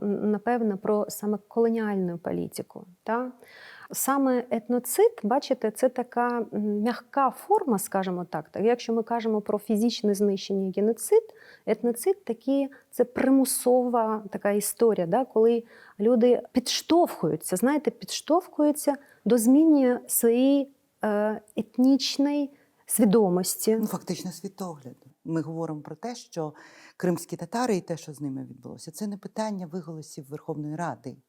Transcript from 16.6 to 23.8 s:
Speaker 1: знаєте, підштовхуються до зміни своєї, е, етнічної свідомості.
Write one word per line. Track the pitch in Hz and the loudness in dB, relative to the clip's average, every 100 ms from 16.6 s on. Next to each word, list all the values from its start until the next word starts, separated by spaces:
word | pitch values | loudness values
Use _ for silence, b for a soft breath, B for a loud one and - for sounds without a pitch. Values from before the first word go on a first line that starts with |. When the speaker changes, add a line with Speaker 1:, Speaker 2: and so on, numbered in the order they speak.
| 247 - - 320 330 - 165 156 - 185 | -2 -4 2 4 2 0 -4 -4 -4 0
Speaker 1:
знаєте, | 247 294 254 | 0 0 -2
підштовхуються | - - - - 330 359 - 302 294 - 277 B B 208 | -6 -10 -10 0 0 0 0 2 2 -2 -4 B B 0
до | 240 | 2
зміни | 220 269 320 294 254 247 - | 6 6 6 6 4 0 -2
своєї, | - 233 233 269 277 269 _ _ _ | 0 2 4 4 2 0 _ _ _
е, | 214 208 214 208 - - | -2 0 0 -4 -8 -10
етнічної | - - 254 269 - - 285 294 277 b b b - | -6 2 4 4 0 -2 0 0 -4 b b b -6
свідомості. | - 214 226 202 175 185 - - 220 | 2 4 6 4 2 0 -2 0 0